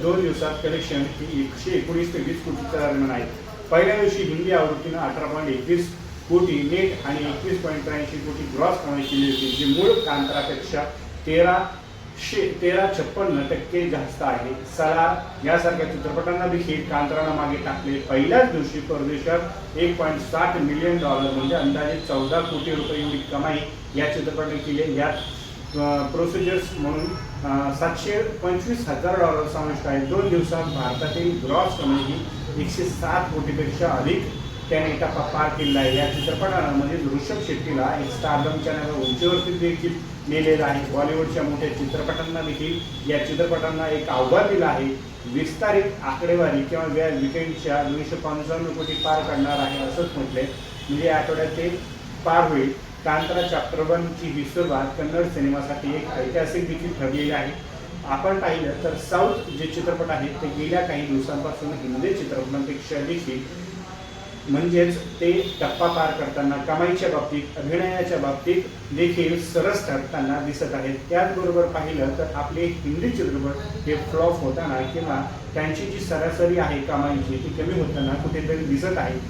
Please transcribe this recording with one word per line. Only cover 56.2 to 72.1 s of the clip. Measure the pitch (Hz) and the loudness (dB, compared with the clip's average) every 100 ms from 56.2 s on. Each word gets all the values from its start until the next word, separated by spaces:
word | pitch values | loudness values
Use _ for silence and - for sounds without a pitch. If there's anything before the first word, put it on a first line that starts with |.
| 131 165 160 175 170 | 0 0 0 0 -2
देखील | 160 175 139 | -2 -4 -2
ठरलेली | 131 143 147 | -2 0 0
आहे. | 147 139 170 - - - - - | 0 -2 -6 -10 -12 -12 -10 -4
आपण | 131 139 190 | 0 2 2
पाहिलं | 180 160 143 131 | 2 0 -2 -2
तर | 160 160 | -2 -4
साऊथ | - 185 208 - - 139 | 0 2 4 2 -4 -6
जे | 160 | -4
चित्रपट | 175 170 170 160 | -2 -2 0 0
आहेत, | 151 139 | -2 -2
ते | 139 139 | -4 -4
गेल्या | 147 156 175 | -4 0 0
काही | 175 147 143 | 0 -2 0
दिवसांपासून | 135 131 143 156 - 151 | 0 0 -2 -4 -4 -6
हिंदी | 139 127 127 180 | -6 -4 0 0
चित्रपटांपेक्षा | 190 143 131 131 143 135 135 - 147 | 0 -2 -4 -2 -2 -2 -4 -4 -4
देखील, | 143 170 131 127 - 90 - - - - - - - - 139 | -2 -4 -4 -6 -6 -10 -10 -10 -12 -12 -12 -12 -12 -10 0
म्हणजेच | 143 175 175 170 165 | 2 4 6 6 2
ते | - - 170 190 - - | -6 -2 2 2 2 -2
टप्पा | 151 - 170 | -2 2 2
पार | 165 156 | 2 0
करताना, | 147 135 143 139 139 | 0 -2 0 0 0
कमाईच्या | 143 156 175 180 160 | 0 2 2 2 2
बाबतीत, | 151 151 147 143 151 | 0 0 -2 -4 -6
अभिनयाच्या | 143 170 185 185 175 160 | -2 0 0 0 0 0
बाबतीत | 139 135 175 185 180 - - | 0 -2 2 2 0 -6 -6
देखील | 143 170 170 160 170 - | 2 2 4 2 0 0
सरस | 170 190 202 - | 0 2 0 0
ठरताना | 135 - 147 135 143 | -4 -2 -2 0 0
दिसत | 143 143 143 | -2 -2 -2
आहेत. | 139 135 135 - | -2 -4 -4 0
त्याचबरोबर | 175 190 185 180 175 170 | 2 2 2 2 4 4
पाहिलं | 160 156 156 135 | 2 -2 0 0